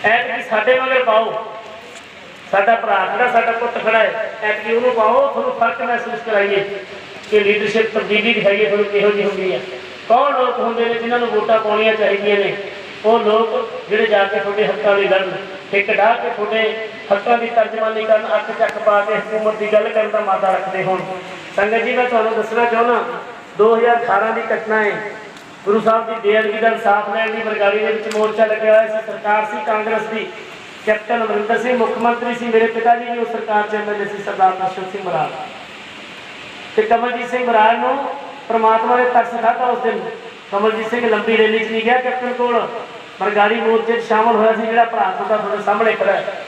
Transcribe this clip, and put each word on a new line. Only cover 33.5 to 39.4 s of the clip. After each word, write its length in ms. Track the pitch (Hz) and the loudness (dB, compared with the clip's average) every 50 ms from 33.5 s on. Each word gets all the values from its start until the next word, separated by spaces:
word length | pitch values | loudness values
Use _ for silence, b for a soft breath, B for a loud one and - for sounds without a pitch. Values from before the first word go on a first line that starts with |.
| 214 208 208 214 | 0 0 0 0
'ਚ 80 | 208 | -2
ਐਮ 140 | 214 208 208 | -4 -4 -4
ਐਲ 120 | 208 202 | -4 -4
ਏ 40 | 202 | -4
ਸੀ, 180 | 196 202 196 202 | -6 -6 -8 -8
ਸਰਦਾਰ 280 | 208 196 196 190 185 | -8 -2 2 2 2
ਦਰਸ਼ਨ 320 | 180 185 185 190 - 196 185 - | 2 2 -4 -4 -4 -4 -8 -8
ਸਿੰਘ 120 | - 202 190 | -8 -8 -6
ਬਰਾੜ। 240 | 180 170 156 151 - - - - - - - - - - - - - - - - - - - - - - - - - - - - - - | -4 -2 -2 -2 -2 -4 -8 -10 -12 -12 -14 -16 -16 -18 -18 -18 -18 -16 -18 -16 -16 -16 -16 -16 -16 -16 -16 -16 -16 -16 -16 -16 -4 0
ਤੇ 60 | - | 0
ਕਮਲਜੀਤ 480 | 214 220 233 226 233 247 247 247 240 - | 2 4 2 2 2 0 -2 -4 -6 -4
ਸਿੰਘ 180 | - 247 247 240 | -4 -4 -2 2
ਬਰਾੜ 300 | 233 220 214 220 233 240 | 4 4 6 6 4 2
ਨੂੰ 280 | 240 254 254 277 - - - - - - - - - - | 2 0 0 -2 -2 -6 -8 -10 -12 -14 -16 -16 -8 -2
ਪ੍ਰਮਾਤਮਾ 460 | 233 226 226 220 220 226 226 240 247 | -2 2 4 4 4 4 4 2 2
ਨੇ 100 | 247 247 | 4 2
ਤਰਸ 260 | 247 247 247 226 233 | 4 4 2 2 2
ਖਾਧਾ 340 | 233 233 | -2 0